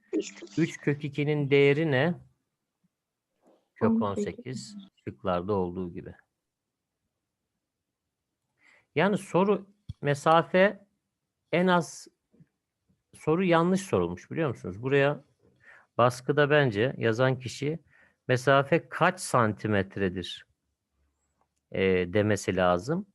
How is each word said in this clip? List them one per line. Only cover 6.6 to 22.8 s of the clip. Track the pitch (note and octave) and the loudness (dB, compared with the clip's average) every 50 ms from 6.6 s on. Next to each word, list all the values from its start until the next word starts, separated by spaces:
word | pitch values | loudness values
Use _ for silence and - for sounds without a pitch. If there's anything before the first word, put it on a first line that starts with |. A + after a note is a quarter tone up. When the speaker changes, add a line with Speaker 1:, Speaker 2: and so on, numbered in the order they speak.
| _ _ _ _ _ _ _ _ _ _ _ _ _ _ _ _ _ _ _ _ _ _ _ _ _ _ _ _ _ _ _ _ _ _ _ _ _ _ _ _ _ _ _ _ _ _ _ | _ _ _ _ _ _ _ _ _ _ _ _ _ _ _ _ _ _ _ _ _ _ _ _ _ _ _ _ _ _ _ _ _ _ _ _ _ _ _ _ _ _ _ _ _ _ _
Speaker 2:
Yani | C#3 F3 G3+ G#3 - | 0 0 2 0 -2
soru | - - - E3+ G3 G#3 G3+ G3 - - _ _ _ - - - | -4 -2 0 0 2 2 0 -2 -4 -10 _ _ _ -18 -16 -6
mesafe | C#3+ C#3+ C#3+ C#3+ - D#3+ E3 E3 D#3+ - - F#3 F#3+ G#3 G3+ - - _ _ _ _ _ _ _ _ _ _ _ _ _ | -4 -4 -4 0 2 4 4 4 4 2 2 2 4 2 2 -4 -12 _ _ _ _ _ _ _ _ _ _ _ _ _
en | D#3 E3+ F#3 | -2 0 2
az, | F#3 F3+ F3 D3 - - - - - _ _ _ _ _ _ - _ _ _ _ _ _ _ _ _ _ _ _ _ _ | 2 2 2 0 -2 -10 -18 -20 -20 _ _ _ _ _ _ -20 _ _ _ _ _ _ _ _ _ _ _ _ _ _
soru | - - D#3 D#3 F3+ G3 | -8 -2 -2 0 0 2
yanlış | F3 E3 E3 E3+ F3+ F#3+ F#3 | 2 2 4 4 2 0 0
sorulmuş | - - A#2+ F#2+ F2 E2+ F2 - - _ | 0 0 0 0 0 -2 -4 -10 -12 _
biliyor | C3 D#3 E3 C3+ | -6 -4 -4 -4
musunuz? | G#2+ - - F2+ F#2 G#2 | -4 -6 -10 -12 -10 -8
Buraya | B2 C3 C#3+ C#3 C#3 C#3+ D3 - - _ _ _ _ _ _ _ _ - - - _ _ _ - | -4 0 2 2 4 2 0 -2 -8 _ _ _ _ _ _ _ _ -20 -20 -20 _ _ _ 2
Baskıda | A#2 B2+ B2 - - - C#3 D3 D3 C#3 | 4 4 2 0 -4 -2 2 2 2 4
bence | D3+ D3 C#3+ B2 G2+ G2+ A#2 C3+ - - | 4 4 4 2 2 0 0 -2 -2 -2
yazan | A#2+ A2+ A2 A#2 C3 C3 B2+ B2 | 0 0 2 2 2 0 0 -2
kişi | B2+ A#2+ - - C3+ D3 D#3+ - - _ _ _ _ _ _ _ _ - | -6 -10 -10 -6 -6 -6 -6 -8 -12 _ _ _ _ _ _ _ _ -2
mesafe | B2+ B2+ - C#3+ C3+ C#3 C#3 - E3+ D#3+ - - | -2 0 4 4 4 4 4 2 0 -2 -2 -6
kaç | - - D#3+ F3+ F3+ - | -4 0 0 0 0 -2
santimetredir, | - - - B2+ A2+ G#2+ G2+ - - G#2+ G#2+ G2 F#2+ G2 - G2+ G2 F#2 F2+ F#2+ F2 - - - - _ _ _ _ _ _ _ _ _ _ _ _ _ _ _ _ _ _ _ _ _ _ _ _ _ | -6 -2 0 2 2 2 0 -2 -2 0 0 0 0 -2 -4 -4 -4 -4 -4 -6 -8 -10 -12 -16 -18 _ _ _ _ _ _ _ _ _ _ _ _ _ _ _ _ _ _ _ _ _ _ _ _ _
e, | - F#2+ F#2+ F#2+ F#2 F#2 F2+ F2 | -4 -2 0 2 2 0 0 0
demesi | F2+ G#2+ G#2 G#2+ G#2 F#2 - A2 F#2 | 0 0 2 2 0 0 -2 -2 0
lazım. | F#2 F2+ F2+ F2+ F2+ | 2 2 2 2 2